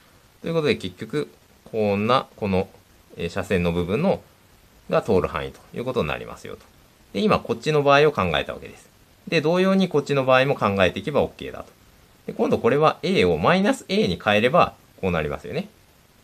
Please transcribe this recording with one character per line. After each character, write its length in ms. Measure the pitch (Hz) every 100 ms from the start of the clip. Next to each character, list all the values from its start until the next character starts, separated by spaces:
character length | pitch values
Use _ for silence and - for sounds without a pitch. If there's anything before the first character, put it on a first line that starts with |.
| _ _ _ _
と 60 | 170
い 60 |
う 20 |
こ 60 | 165
と 80 | 147
で、 80 | -
結 200 | - -
局、 320 | 113 151 143 - _ _
こ 320 | - 113 104 101
ん 100 | 110
な、 220 | 127 - -
こ 100 | 104
の、 220 | 92 95 - _ _ _ -
え 100 | 85
ー、 20 |
斜 180 | 98 -
線 140 | 92
の 80 | 87
部 120 | 87
分 160 | 87 113
の、 220 | 185 - - _ _ _ _ _ -
が 120 | 160
通 180 | - 95
る 80 | 78
範 180 | 78 67
囲 60 |
と 80 | - -
い 60 | 92
う 40 |
こ 80 | 120
と 100 | 117
に 60 | 78
な 80 | 62
り 100 | 57
ま 100 | -
す 100 | 50
よ 100 | -
と。 60 | - _ _ _ _
で、 80 | 202
今、 180 | 208 131
こ 160 | -
っ 40 | 120
ち 140 | 156
の 100 | 151
場 140 | 139 139
合 120 | 151
を 40 |
考 120 | 113 90 73
え 80 |
た 100 | -
わ 60 | 58
け 80 | -
で 80 | -
す。 120 | - _ _ _ -
で、 120 | 165
同 200 | 147 180
様 140 | 190
に 140 | 190 180
こ 120 | 147
っ 20 |
ち 120 | 139
の 100 | 143
場 140 | 127 127
合 80 | 135
も 80 |
考 280 | - 110 98
え 60 | 90
て 100 | 95
い 20 |
け 80 | 151
ば 120 | 135
オ 60 | 80
ッ 40 |
ケ 140 | - 65
ー 20 |
だ 80 | -
と。 120 | - _ _ _ _ _ -
で、 60 |
今 180 | - 240
度 80 | 120
こ 120 | 117
れ 60 | 143
は 220 | 151 -
A 220 | 170 180
を 140 | 90 78
マ 180 | 120 185
イ 60 |
ナ 120 | 202
ス 100 | 269 -
A 200 | 196 131
に 120 | 82
変 140 | - 104
え 40 |
れ 100 | 123
ば、 240 | 165 98 - _ -
こ 80 | 95
う 20 |
な 100 | 82
り 60 | 76
ま 100 | 69
す 80 | -
よ 80 |
ね。 140 | 143 - _ _ _ _ _